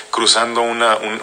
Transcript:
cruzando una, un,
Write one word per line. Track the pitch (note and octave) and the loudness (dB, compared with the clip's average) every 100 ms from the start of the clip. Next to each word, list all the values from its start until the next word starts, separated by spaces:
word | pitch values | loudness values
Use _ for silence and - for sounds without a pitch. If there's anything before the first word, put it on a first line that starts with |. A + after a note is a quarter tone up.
| - | -8
cruzando | A#2 G#2+ G#2+ A#2+ A#2 | -2 2 2 0 0
una, | A#2 A#2 A#2 A2 | 0 2 2 2
un, | G#2+ A2 | -2 -6